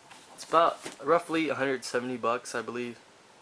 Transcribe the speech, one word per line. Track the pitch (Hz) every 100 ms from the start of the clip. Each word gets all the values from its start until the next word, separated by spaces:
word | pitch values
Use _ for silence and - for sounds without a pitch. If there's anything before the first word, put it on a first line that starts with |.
| - - -
It's | -
about | - 156 160 - - -
roughly | 139 165 - 160 151
a |
hundred | 123 135 127
seventy | - 127 123 123
bucks, | 113 123 -
I | 120
believe. | 113 117 120 117 - - - -